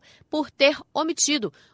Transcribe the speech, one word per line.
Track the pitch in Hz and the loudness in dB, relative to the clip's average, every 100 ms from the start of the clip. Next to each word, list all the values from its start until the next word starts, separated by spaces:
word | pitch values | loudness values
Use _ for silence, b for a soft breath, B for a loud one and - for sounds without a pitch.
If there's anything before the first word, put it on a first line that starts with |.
| b b _ | b b _
por | 311 294 | -6 -6
ter | - 277 294 - | 2 2 2 -6
omitido | - 320 - - 294 202 b b | -4 -4 -2 0 0 -4 b b